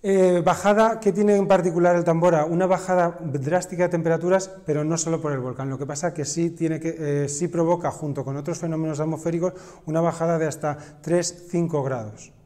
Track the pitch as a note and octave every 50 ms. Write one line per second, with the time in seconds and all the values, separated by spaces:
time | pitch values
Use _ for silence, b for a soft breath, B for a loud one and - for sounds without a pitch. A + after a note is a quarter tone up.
0 | - G3 G3 F#3+ F#3 F3+ F3+ F3 E3 F#3 F3 - - G3+ G#3 G#3+ A3 A3+ A3+ A3
1 | - G3+ F3 G3+ G#3 G#3 G#3 G3 G3 G3 F#3+ F#3 E3+ F3+ D#3+ E3+ F3 F3 F3 F3
2 | E3+ E3+ E3 E3 E3+ F3+ E3+ D#3 D3 E3 E3+ E3+ F#3 F3+ F#3 F3+ F#3 - F#3 F3+
3 | E3+ F3 E3+ - E3 D#3 B2+ D3 B2+ D3+ F3 F3+ F3 - F#3+ E3+ F3+ F3 F3 E3
4 | D#3+ E3 E3 E3 F3 F3+ F#3 F#3+ F#3 - - - - - D3 D3+ D3+ D#3 E3 D#3+
5 | - E3 E3 D#3+ D#3+ D3+ C#3 C3 B2 B2+ A#2+ A#2+ C3+ C3+ C3+ B2+ D3 C3+ D3 C#3
6 | - E3+ D3 - C#3+ C#3+ - E3 E3+ E3+ E3 - E3 D#3+ D#3+ D3 D#3 E3 E3 D#3+
7 | D#3 D3 C#3+ C#3+ C#3+ C#3 C#3+ C#3+ E3+ D#3+ E3+ E3+ E3 E3 F3 F3 E3+ C#3+ - -
8 | D#3 D3 C#3 C#3+ B2+ C#3+ C3+ D3 C#3+ F3 E3 E3 F3+ E3 D#3+ D#3 D#3+ D#3 D3+ C#3+
9 | D#3 D#3+ D#3+ D#3 D#3+ E3+ E3 E3+ F3 F#3 F3+ B B B B B B - D#3 E3
10 | E3 E3+ E3 E3 E3 E3 E3+ D#3+ D#3+ D3+ D3 - - D3+ D3 D3 B B B B
11 | - D#3 E3+ F3 E3+ - - - - - - E3+ E3+ E3 E3 D3 C3 C3 B2+ B2
12 | A2 G#2+ G#2+ - - - _ _ _